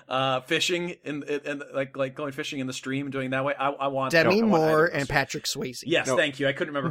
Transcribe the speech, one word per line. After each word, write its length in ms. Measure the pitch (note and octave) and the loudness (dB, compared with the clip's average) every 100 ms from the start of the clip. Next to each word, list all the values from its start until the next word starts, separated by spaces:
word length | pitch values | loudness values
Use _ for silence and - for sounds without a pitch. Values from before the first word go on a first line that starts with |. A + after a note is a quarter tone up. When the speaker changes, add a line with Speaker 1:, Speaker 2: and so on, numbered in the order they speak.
| - | -4
Speaker 1:
uh, 300 | C3 C3+ C3 | 0 2 0
fishing 540 | C3 D#3+ - F3 F3 E3+ | 0 0 0 0 -2 -8
in, 180 | C#3 D3 | -8 -6
in, 180 | C#3+ D3 D3 | -4 -4 -4
in, 180 | C#3+ C#3 C3+ | -8 -6 -6
like, 200 | C3+ C#3 | -4 -4
like, 200 | C3+ C3 | -4 -4
going 160 | D3 | -6
fishing 280 | C3+ D3 D3 | -6 -6 -4
in 60 | C3 | -6
the 80 | |
stream 320 | B2+ C3 C3+ C#3+ | -6 -4 -4 -2
and 80 | |
doing 160 | C3+ C3 | -4 -2
that 140 | C3 C#3 | 0 0
way. 80 | |
I, 160 | C#3 C#3 | 0 0
I 180 | D3 C#3 | 0 -2
want 240 | C3+ C3 | -2 0
Speaker 2:
Demi 100 | E3 | 4
Speaker 1:
I 40 | D#3+ | 4
want 80 | G#3 | 6
either 100 | A3+ | 6
Speaker 2:
Moore 380 | E3+ D#3 D#3 E3+ | 6 6 6 4
Speaker 1:
of 60 | |
those. 60 | D#3+ | 2
Speaker 2:
and 80 | C#3 | 0
Patrick 340 | D3 C3+ D3+ | 0 0 -4
Swayze. 400 | - C#3 C#3 B2 - | -6 -6 -8 -8 0
Speaker 1:
Yes, 220 | D#3+ B2 | 0 2
Speaker 3:
No. 80 | B2+ | 2
Speaker 1:
thank 240 | D3+ C#3 | 2 2
you. 80 | C#3 | 0
I 60 | |
couldn't 200 | C#3 E3 | 0 -2
remember 160 | C#3+ D#3+ | -2 -2